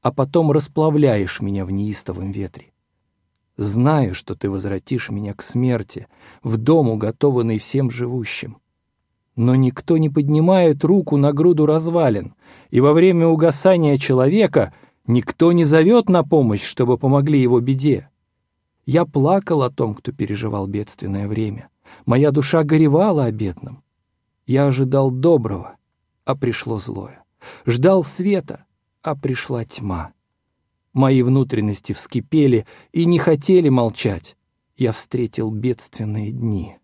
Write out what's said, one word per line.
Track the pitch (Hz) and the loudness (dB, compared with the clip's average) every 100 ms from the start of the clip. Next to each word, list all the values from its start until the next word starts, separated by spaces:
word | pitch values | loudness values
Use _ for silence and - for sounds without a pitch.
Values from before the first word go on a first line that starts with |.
а | 120 | -2
потом | 135 135 170 160 | -2 -2 0 2
расплавляешь | 147 143 - 156 151 143 107 92 - | 0 -2 -2 0 2 2 2 -4 -6
меня | 98 98 92 | -6 -6 -6
в | |
неистовом | 98 104 101 - 90 95 | -6 -6 -8 -10 -10 -10
ветре. | 98 95 - _ _ _ _ _ _ _ _ _ - | -8 -10 -14 _ _ _ _ _ _ _ _ _ -8
Знаю, | 104 110 135 156 113 | -4 0 2 2 -2
что | 92 - 95 | -6 -12 -8
ты | 101 | -6
возвратишь | 98 98 95 - 123 - | -6 -6 -8 -6 -8 -6
меня | 101 104 | -10 -10
к | 101 | -12
смерти, | - 120 127 120 - - - _ - _ | -8 -2 -2 -2 -6 -16 -18 _ -20 _
в | 117 110 | -6 -2
дом, | 117 160 127 | 2 2 2
уготованный | 110 104 113 143 123 117 107 | -2 -4 0 0 0 -2 -4
всем | - 135 131 | -4 -2 -2
живущим. | 120 120 127 110 - - 110 _ _ _ _ _ _ _ - | -4 -8 -6 -8 -10 -12 -16 _ _ _ _ _ _ _ -2
Но | 120 131 | 2 4
никто | 127 123 - 165 | 2 -2 -2 0
не | 156 | 2
поднимает | 147 143 151 170 190 170 143 | 0 0 2 4 4 4 2
руку | 156 196 160 143 | 2 2 2 2
на | 143 | 2
груду | 143 175 156 151 | 4 2 4 2
развалин, | 156 165 170 143 101 90 _ _ - _ | 2 0 0 2 0 -6 _ _ -20 _
и | 120 | 2
во | 139 | 4
время | 156 185 175 165 | 6 4 4 2
угасания | 160 165 - 190 180 156 139 | 4 2 2 2 4 4 0
человека | - 131 131 202 208 - 101 _ _ _ - | 2 2 4 4 2 2 -2 _ _ _ 0
никто | 120 113 - 165 | 0 0 2 4
не | 175 | 4
зовёт | 156 160 165 240 226 | 4 4 6 4 4
на | 180 | 2
помощь, | 143 160 120 104 | 4 2 2 -2
чтобы | - - 120 123 | -6 -4 0 0
помогли | 135 139 143 147 | 2 2 2 2
его | 123 123 | 2 2
беде. | 123 131 147 131 - _ _ _ _ _ _ _ - | 0 -2 0 -2 -4 _ _ _ _ _ _ _ -2
Я | 151 165 | 0 0
плакал | 143 143 196 202 160 | 0 2 0 0 -2
о | 127 | -2
том, | 131 120 | -2 -6
кто | 104 - | -4 -12
переживал | - 113 104 113 104 98 | -8 -6 -6 -6 -6 -6
бедственное | 104 107 - 95 98 101 | -8 -10 -12 -8 -6 -6
время. | 107 110 107 - _ _ - - | -6 -6 -8 -16 _ _ -12 -2
Моя | 123 147 | 2 4
душа | 143 139 165 | 2 0 0
горевала | 151 156 156 151 208 160 123 | 2 2 4 4 2 0 -2
о | |
бедном. | 110 104 85 - - _ _ _ _ _ _ - | -4 -6 -8 -16 -18 _ _ _ _ _ _ -2
Я | 131 143 | 0 2
ожидал | 131 131 139 135 | 0 0 2 0
доброго, | 127 160 156 107 95 - - _ _ _ _ - | 0 2 2 2 -8 -12 -20 _ _ _ _ -6
а | 135 | -4
пришло | 127 - - 110 | -4 -6 -6 -8
злое. | 113 98 98 - _ _ - - - | -8 -12 -14 -20 _ _ -20 -8 -2
Ждал | 117 165 190 | 2 4 4
света, | 151 - 185 196 - - _ _ _ _ | 0 -4 -2 -2 -4 -18 _ _ _ _
а | - 139 | -10 -6
пришла | 143 123 - 123 | -6 -6 -6 -8
тьма. | 113 - 107 87 82 _ _ _ _ _ _ _ _ | -8 -10 -8 -8 -10 _ _ _ _ _ _ _ _
Мои | 127 135 131 | 0 2 2
внутренности | 123 135 135 110 107 98 - | 2 0 0 -2 -4 -6 -10
вскипели | - - 123 - 160 143 117 - - _ | -12 -8 -10 -2 2 2 2 -2 -20 _
и | 165 170 | -2 0
не | 170 | 2
хотели | 151 147 - 185 160 | 2 0 4 4 4
молчать. | 127 117 - 117 98 - _ _ _ _ _ | 2 0 -2 -4 -6 -12 _ _ _ _ _
Я | 123 | -4
встретил | - - 123 113 - 113 | -4 -8 -6 -6 -6 -6
бедственные | 107 127 120 - - 107 107 104 | -4 -4 -6 -10 -10 -8 -6 -8
дни. | 123 117 101 78 - | -6 -4 -4 -8 -16